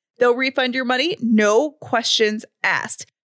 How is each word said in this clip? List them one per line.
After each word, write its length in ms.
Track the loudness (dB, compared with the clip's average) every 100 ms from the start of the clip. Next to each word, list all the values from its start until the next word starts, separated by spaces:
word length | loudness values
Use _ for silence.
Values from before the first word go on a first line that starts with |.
| _ _
they'll 160 | 2
refund 400 | 2 0 -2 -2
your 120 | -2 -2
money, 320 | -2 -2 -2
no 520 | 0 2 4 4 2 -6
questions 640 | -4 -2 0 0 0 -2 -10 _
asked. 440 | -2 -2 -4 -10 -12 _